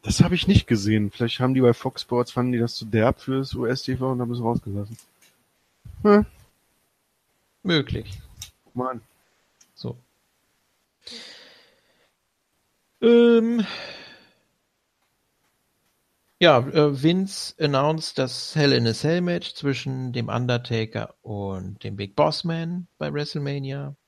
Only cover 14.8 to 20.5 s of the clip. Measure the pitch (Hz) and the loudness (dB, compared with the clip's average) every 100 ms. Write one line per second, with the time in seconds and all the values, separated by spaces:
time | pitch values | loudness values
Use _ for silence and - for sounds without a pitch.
14.8 | _ _ _ _ _ _ _ _ _ _ | _ _ _ _ _ _ _ _ _ _
15.8 | _ _ _ _ _ _ 170 131 131 160 | _ _ _ _ _ _ 6 6 4 2
16.8 | 147 135 151 180 196 - - - 151 139 | 2 2 2 2 -2 -6 -12 -4 0 2
17.8 | 147 160 - - 131 123 - 156 143 127 | 2 0 -4 -4 -4 -4 -6 2 4 4
18.8 | 117 110 147 170 175 175 - - 139 127 | 2 0 0 0 0 -4 -6 -6 -4 -4
19.8 | 139 131 127 123 113 120 123 | -6 -6 -6 -6 -4 -2 0